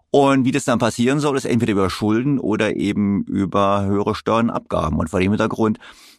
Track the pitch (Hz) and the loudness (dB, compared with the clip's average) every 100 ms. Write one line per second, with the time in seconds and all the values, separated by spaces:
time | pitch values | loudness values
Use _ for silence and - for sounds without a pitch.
0 | _ 139 135 135 127 135 - 117 117 - | _ 2 4 4 2 0 0 0 0 0
1 | 120 147 147 135 - 120 110 101 95 - | 0 0 0 -2 0 0 0 0 0 0
2 | 107 110 131 139 - 104 104 - 95 101 | 0 0 0 -2 0 0 0 -2 -2 0
3 | 101 98 - 98 95 104 98 101 98 101 | 0 0 -2 -2 0 0 2 2 0 -2
4 | 104 104 - 113 117 - - 87 78 78 | -2 -4 -2 0 0 -2 -4 -4 -2 -2
5 | 85 95 95 104 113 - 110 107 - - | -2 0 0 0 0 0 0 -2 -8 -20
6 | - | -20